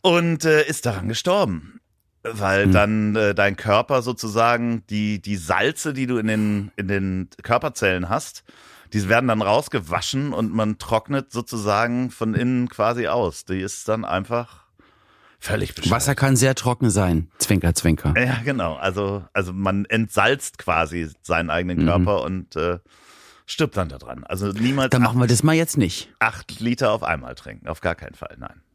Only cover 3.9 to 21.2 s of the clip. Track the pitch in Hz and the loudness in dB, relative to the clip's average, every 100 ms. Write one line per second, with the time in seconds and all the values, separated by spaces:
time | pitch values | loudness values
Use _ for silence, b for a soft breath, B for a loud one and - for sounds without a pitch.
3.9 | 135 120 117 113 107 117 120 120 117 - | 0 -2 -6 -4 2 2 2 0 -4 -4
4.9 | 104 104 101 101 101 80 92 120 160 156 | -2 -2 -2 -4 -6 -2 0 0 -2 -8
5.9 | 135 127 120 110 107 107 104 101 - 98 | -4 -2 -2 0 0 0 -2 -4 -8 -4
6.9 | 98 95 92 87 - - 117 151 - 101 | -2 -2 -4 -6 -12 0 0 0 0 0
7.9 | 92 87 123 - - B B B B B | 0 -2 -4 -6 -18 B B B B B
8.9 | 107 95 113 127 110 98 113 151 135 80 | -2 2 2 4 0 2 2 0 -6 -2
9.9 | 85 - 135 143 90 113 107 107 104 - | -4 -2 -4 -4 -2 -2 0 -2 -4 -2
10.9 | 113 - 139 135 117 117 117 104 104 117 | -2 0 -6 -4 -8 -6 -4 0 2 0
11.9 | 120 127 - 113 110 120 127 123 - 110 | -2 -4 -4 -2 0 0 0 -2 0 -2
12.9 | 120 95 113 92 - - 95 95 - - | 0 -2 0 -2 -4 -6 -6 -6 -8 -4
13.9 | 110 - 92 98 120 120 - _ _ b | -4 -2 -4 -2 -6 -6 -18 _ _ b
14.9 | b b b b b - 107 98 - - | b b b b b -4 -2 -4 -4 0
15.9 | 117 135 139 135 127 131 131 127 123 120 | 0 0 2 2 4 2 2 -2 2 2
16.9 | 98 92 80 82 _ - 98 85 - 85 | 2 2 2 -2 _ 0 2 2 2 2
17.9 | 80 139 117 123 120 120 135 85 73 95 | 2 2 2 0 -2 -2 -2 -4 -2 -4
18.9 | 92 98 101 87 101 92 92 98 98 101 | -2 -2 -4 -4 -4 -4 -2 0 0 0
19.9 | 113 110 - 107 139 - - - 82 82 | -2 0 2 2 2 -4 -8 -2 0 0
20.9 | 85 80 - | -2 -6 -10